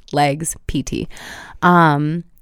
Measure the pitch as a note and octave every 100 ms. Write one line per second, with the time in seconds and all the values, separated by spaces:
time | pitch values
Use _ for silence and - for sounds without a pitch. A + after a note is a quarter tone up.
0 | - C#3+ C#3+ D3 E3 - - - B2+ -
1 | - - - - - - F3 F3 E3 C#3+
2 | D3+ E3+ - _